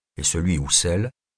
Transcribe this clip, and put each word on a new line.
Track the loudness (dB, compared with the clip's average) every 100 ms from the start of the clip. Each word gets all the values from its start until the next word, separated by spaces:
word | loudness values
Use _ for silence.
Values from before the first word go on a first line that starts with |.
| _ -6
et |
celui | -2 0 2 0
ou | 2
celle | 0 2 0 -2 -6 _